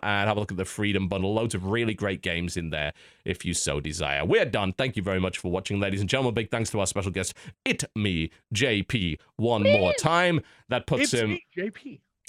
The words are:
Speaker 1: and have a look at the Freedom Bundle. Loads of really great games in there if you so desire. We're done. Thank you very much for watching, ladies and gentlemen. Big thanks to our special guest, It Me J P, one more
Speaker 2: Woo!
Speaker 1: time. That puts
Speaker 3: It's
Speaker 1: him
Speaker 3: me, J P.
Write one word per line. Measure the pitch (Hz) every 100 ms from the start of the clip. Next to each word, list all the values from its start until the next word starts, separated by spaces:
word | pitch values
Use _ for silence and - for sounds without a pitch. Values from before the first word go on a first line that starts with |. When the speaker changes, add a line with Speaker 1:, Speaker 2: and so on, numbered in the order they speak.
Speaker 1:
and | 104 101 101
have | 104
a |
look | 104
at | 90
the |
Freedom | 92 - 104 98 95
Bundle. | 98 95
Loads | 107 117
of | 101 95
really | 113 117
great | 104 104 95
games | 92 85 87 90
in | 82
there | 76 73 - - _
if | - 90
you | -
so | 80 - 73
desire. | 73 80 73 71
We're | 85 214
done. | 151 107 98
Thank | - 131 110
you |
very | 95 95
much | 92 -
for | 90
watching, | 90 - 101
ladies | 101 98
and | 98
gentlemen. | 131 131
Big | 113 110
thanks | 117 110
to | 107
our | 95
special | 101 95
guest, | 92 92 - - -
It | - - -
Me | 107 104 85 80 - -
J | 104 131 104
P, | 92 120 87 73 _ -
one | 113 113
more | 233 587 -
Speaker 2:
Woo! | 554
Speaker 1:
time. | 156 170 175 165 - - -
That | 123 -
puts | 160
Speaker 3:
It's | 285
Speaker 1:
him | 123 110
Speaker 3:
me, | 339 _ 175
J | 202
P. | - 285 139 _ _